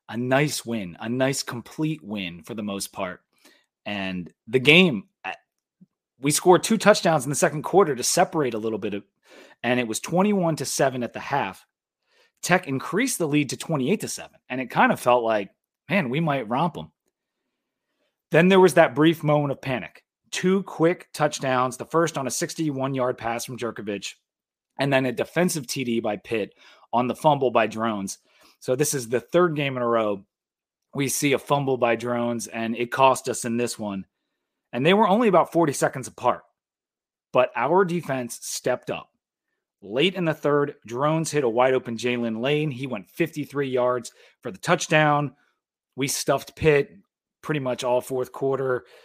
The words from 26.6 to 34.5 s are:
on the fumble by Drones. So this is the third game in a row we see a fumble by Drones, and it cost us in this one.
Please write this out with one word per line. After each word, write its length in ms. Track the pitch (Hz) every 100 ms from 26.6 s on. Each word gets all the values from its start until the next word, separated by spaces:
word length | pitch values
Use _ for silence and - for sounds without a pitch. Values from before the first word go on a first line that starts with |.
| - - _
on 140 | 117 123
the 80 |
fumble 360 | - 156 139 127
by 160 | 113 110
Drones. 520 | 110 113 104 95 - _ _ _ _
So 180 | - 127
this 160 | 147
is 160 | 143 113
the 120 | 120
third 360 | - 170 180 151
game 220 | 139 127
in 40 |
a 60 | 120
row 380 | 117 107 101 - _ _ _ _ _ _
we 140 | 135 135
see 240 | - 143
a 60 | 123
fumble 400 | - 143 135 127
by 180 | 120 113
Drones, 500 | 120 120 120 117 -
and 300 | 113 113 117
it 160 | 120
cost 340 | - 135 123 127
us 160 | 110 120
in 100 | 117
this 220 | 120 -
one. 260 | 104 98 - _ _ _ _